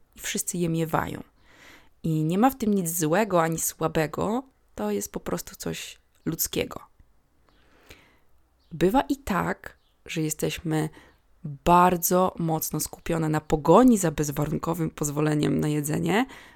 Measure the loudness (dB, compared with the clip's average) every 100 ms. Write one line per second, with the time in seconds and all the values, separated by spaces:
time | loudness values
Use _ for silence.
0 | _ -14 -8 -6 -6 -4 -2 0 0 -2
1 | -2 -8 -14 _ _ -20 -20 -20 -20 _
2 | -2 0 0 2 2 2 0 0 0 -2
3 | 0 2 2 2 0 -2 -6 -4 -2 0
4 | -2 -2 -2 -4 -6 _ _ -8 -4 -4
5 | -6 -10 -6 -8 -8 -10 -10 -8 -12 -18
6 | _ _ -8 -6 -4 -4 -6 -8 -18 _
7 | _ _ _ _ _ _ _ _ _ -20
8 | _ _ _ _ _ _ _ 0 2 2
9 | 0 -6 -2 -2 -2 -6 -12 -20 _ _
10 | -10 -4 -4 -4 -6 -4 -4 -2 -4 -10
11 | -20 _ _ _ -14 -2 4 6 6 4
12 | 2 2 2 0 -2 -2 -4 -6 -6 -10
13 | -4 -2 0 -2 0 0 8 8 8 6
14 | 2 0 -2 -2 -2 -2 -4 -2 -4 -4
15 | -4 -2 0 2 0 0 0 -2 -2 -2
16 | 0 0 0 -8 -20